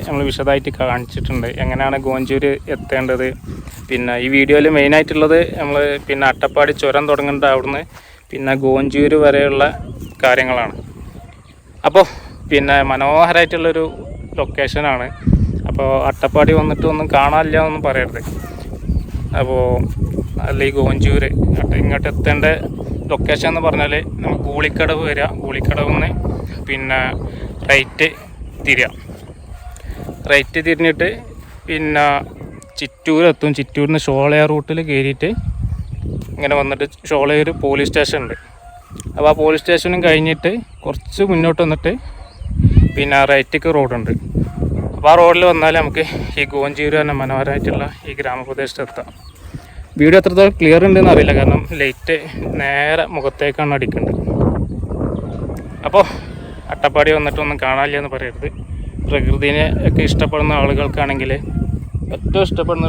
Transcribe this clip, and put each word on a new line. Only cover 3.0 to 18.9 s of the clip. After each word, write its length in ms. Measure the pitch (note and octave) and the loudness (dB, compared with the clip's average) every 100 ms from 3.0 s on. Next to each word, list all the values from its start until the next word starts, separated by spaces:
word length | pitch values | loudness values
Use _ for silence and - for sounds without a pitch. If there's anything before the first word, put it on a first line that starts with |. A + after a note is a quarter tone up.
| C3 B2+ C3 B2 - - - - - | -2 -2 -2 -6 -12 -14 -14 -16 -6
പിന്നെ 240 | B2+ B2 A#2+ B2+ | -4 -2 -2 0
ഈ 20 | C#3 | 2
വീഡിയോയിൽ 320 | C3+ D3 D3+ D3+ | 4 4 4 4
മെയിനായിട്ടുള്ളത് 640 | C#3+ D3+ D#3 D#3 D3+ E3 - - | 4 4 2 2 4 4 2 -2
നമ്മൾ 200 | C#3+ C#3+ D3 C#3+ - | -2 0 0 -2 -4
പിന്നെ 180 | C#3 C3+ | 0 0
അട്ടപ്പാടി 420 | C3 C#3 D3 D3 C#3+ | 0 -2 2 0 2
ചുരം 200 | C#3+ C#3 D3 | 0 0 2
തുടങ്ങേണ്ട 340 | C#3+ C#3+ C#3+ C#3 C3+ | 0 0 0 2 2
അവിടുന്ന് 260 | B2+ C#3 E3+ - - - - | 0 -6 -8 -16 -20 -20 -14
പിന്നെ 240 | C3+ C3+ C3+ C3+ | -8 -4 0 2
ഗോഞ്ചിയൂർ 500 | C3 C3+ C#3+ D3 D3+ D3 | 2 0 2 4 6 6
വരെയുള്ള 380 | C#3 C#3+ C3+ C#3+ - - - - - | 4 2 2 0 0 -12 -12 -14 -2
കാര്യങ്ങളാണ്. 520 | C3+ B2+ C3 B2 A2+ - - - - - - - - - - - - | 2 2 2 0 -4 -8 -14 -16 -18 -18 -20 -20 -20 -20 -20 -4 2
അപ്പോ 140 | D#3+ - - - - - | 4 4 2 -16 -16 0
പിന്നെ 260 | C#3+ C#3 C#3 C#3 | 0 4 4 4
മനോഹരമായിട്ടുള്ളൊരു 920 | C3 C#3 D#3 E3+ E3+ E3 E3+ E3 D#3+ D#3+ - - - - - | 0 2 4 6 6 2 2 0 0 -2 -6 -14 -12 -12 -6
ലൊക്കേഷനാണ്. 680 | C3+ - C3+ D3 D3 B2+ B2+ - - - - - - | -6 -2 -2 0 -2 -2 -4 -6 2 2 2 -2 -4
അപ്പോ 160 | - C3+ C3+ C3+ | -2 0 0 0
അട്ടപ്പാടി 420 | C#3 C3+ D3+ D3 D#3+ | -2 0 4 4 4
വന്നിട്ട് 260 | D3+ C#3+ - | 2 0 0
ഒന്നും 160 | D#3 D#3 C#3+ | 0 2 4
കാണാനില്ല 420 | C#3+ D#3 D#3 D#3 | 4 2 2 2
എന്നൊന്നും 220 | D#3+ D#3 C#3+ | 0 0 -2
പറയരുത്. 340 | C3 B2 A#2 A2+ - - - - - - | 0 -2 -6 -10 -10 -12 -12 -12 -10 -4